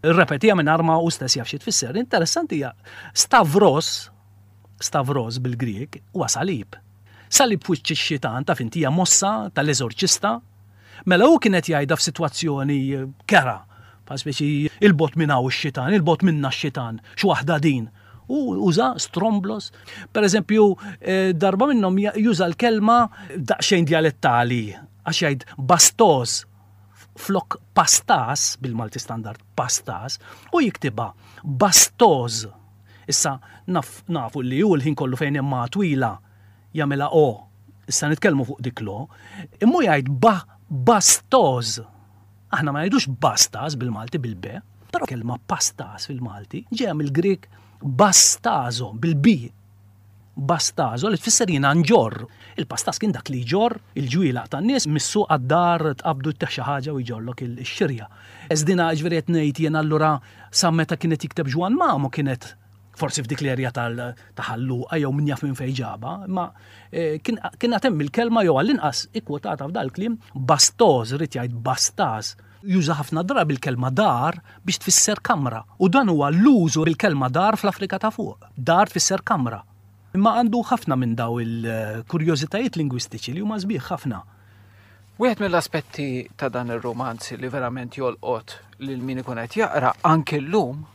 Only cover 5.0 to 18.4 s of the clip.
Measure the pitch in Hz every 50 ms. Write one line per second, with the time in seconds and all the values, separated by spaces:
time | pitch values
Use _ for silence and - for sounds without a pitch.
5 | 131 131 143 139 113 113 117 131 123 127 120 117 123 117 101 98 143 - - -
6 | - _ - 190 139 - - - 160 196 175 117 98 - - - - - - -
7 | - - - - - - - - 269 240 208 160 - - 175 - - - 156 -
8 | - - 156 131 - 127 110 127 139 - 165 - 127 113 - 170 151 131 147 180
9 | 185 - - - 202 196 214 220 208 190 - - 139 151 139 120 131 113 - -
10 | 190 175 - - - 208 226 240 - _ _ _ _ _ _ _ _ - - -
11 | - 185 180 175 220 294 330 285 - 220 190 175 - - 160 143 143 135 160 -
12 | - 170 143 - 165 143 - - 165 160 143 139 135 143 147 139 131 135 139 135
13 | 135 135 135 _ - - 208 175 135 127 107 95 - _ - - - - - _
14 | _ - 139 131 - 151 135 - 151 143 151 143 147 151 - - 208 208 180 143
15 | 160 143 - 165 160 147 143 127 123 131 120 - - 147 135 143 127 143 208 208
16 | 156 165 165 - 190 185 160 147 143 131 - - - 147 - 147 123 113 110 107
17 | - - - - - 196 151 - 135 151 170 147 147 156 139 123 110 113 _ -
18 | _ - - - - - 254 302